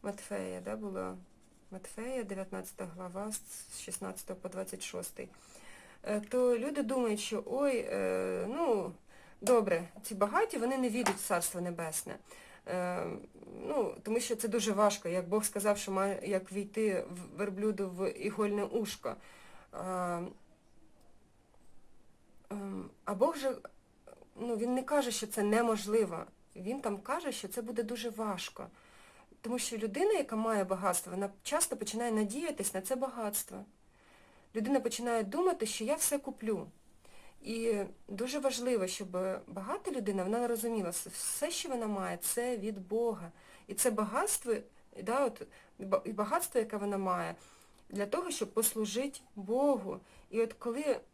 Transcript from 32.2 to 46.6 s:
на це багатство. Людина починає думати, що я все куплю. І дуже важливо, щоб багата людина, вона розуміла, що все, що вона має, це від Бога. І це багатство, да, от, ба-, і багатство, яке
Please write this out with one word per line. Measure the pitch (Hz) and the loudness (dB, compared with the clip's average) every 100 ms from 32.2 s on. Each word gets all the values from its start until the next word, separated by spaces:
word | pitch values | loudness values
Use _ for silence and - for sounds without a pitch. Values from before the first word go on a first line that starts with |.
| 214 247 330 285 196 | 0 0 -4 -2 -2
на | 190 | -2
це | 190 254 | -2 -2
багатство. | 262 247 214 208 - 190 202 - _ _ - - - - - 220 | -2 -2 -2 -2 -6 -10 -14 -20 _ _ -20 -20 -20 -20 -8 -4
Людина | 220 277 | 2 4
починає | 247 - 240 233 | 2 0 2 2
думати, | 202 277 370 339 220 | 2 4 4 4 0
що | - | 0
я | 220 302 | 0 2
все | - 285 | 2 2
куплю. | 269 262 220 214 - - - - - - - - | -2 -6 -2 -2 -2 -14 -20 -20 -20 -20 -20 -16
І | - 226 226 208 196 - - | -6 -2 2 2 0 -6 -12
дуже | 196 247 285 | -4 -2 2
важливо, | 269 233 247 240 185 | 2 2 2 2 2
щоб | - 185 180 190 190 - | -2 -4 -2 -2 -2 -6
багата | 185 196 370 392 | -10 -4 -4 -2
людина, | 269 208 190 | -2 0 0
вона | 185 226 240 | 2 2 2
розуміла, | 233 233 226 180 | 0 0 0 0
що | 175 - | -2 -6
все, | - - - 302 | -6 -4 -2 -2
що | 339 330 | -2 -2
вона | 254 220 | -2 0
має, | 202 185 175 | 0 -2 -2
це | - - 240 240 | -2 0 0 0
від | 202 202 185 | -2 -4 -2
Бога. | 220 233 190 170 - - - - | 2 2 0 -6 -14 -20 -20 -8
І | |
це | 196 254 | 2 2
багатство, | 214 208 233 415 - 247 214 - - - - | 4 2 2 2 0 2 0 0 -20 -20 -10
да, | 190 254 269 | 0 2 2
от, | - - - - - | 0 -14 -16 -20 -12
ба-, | 196 190 - | 2 2 2
і | |
багатство, | 208 208 320 339 | -2 2 2 2
яке | 247 | 2